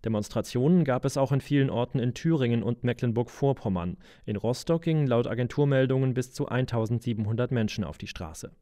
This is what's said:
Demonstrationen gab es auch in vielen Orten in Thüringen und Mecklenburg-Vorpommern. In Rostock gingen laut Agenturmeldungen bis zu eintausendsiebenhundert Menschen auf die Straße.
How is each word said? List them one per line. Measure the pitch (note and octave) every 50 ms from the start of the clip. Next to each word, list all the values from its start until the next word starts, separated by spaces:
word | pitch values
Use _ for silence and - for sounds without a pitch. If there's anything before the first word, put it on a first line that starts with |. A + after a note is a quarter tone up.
| -
Demonstrationen | A2 A2+ G#2+ G#2+ - - A#2 G2+ - - B2 B2 D3 F3+ F3+ D#3+
gab | C#3+ B2 C3 -
es | C#3 -
auch | C#3+ C#3 -
in | C#3 C3+
vielen | - - C#3+ C#3+ C3+ C3+
Orten | - A2+ B2 - - B2+
in | A#2 B2 A#2
Thüringen | - - E3 E3 D3+ C3 A#2 A#2 A#2
und | - A2+ A#2+ - -
Mecklenburg-Vorpommern. | B2 A#2 - - A#2+ A2+ A#2+ A#2+ - - - C#3 C#3 C3+ - - A2 F#2+ F2+ E2+ F2+ - - - - - - -
In | - G#2+
Rostock | G#2 - A2+ C3 - - - E3 E3
gingen | E3+ E3 D#3+ D#3 D3 C3
laut | A#2+ A#2 A#2+
Agenturmeldungen | - A#2 A#2 B2 A#2+ - - D3 C#3+ C#3 C3 C3 B2+ C3 C3 C3+ C3 B2
bis | B2 B2+ -
zu | - - C#3+ -
eintausendsiebenhundert | - B2 B2+ - - A#2 A2 A2 A#2+ A#2 - B2 A#2 G#2 A2 G2+ A2+ A2+ B2 B2
Menschen | C3 A#2+ A2 G#2+ - -
auf | G2+ D2 D2+ -
die | -
Straße. | - - - F2+ D#2 D#2 - - - - _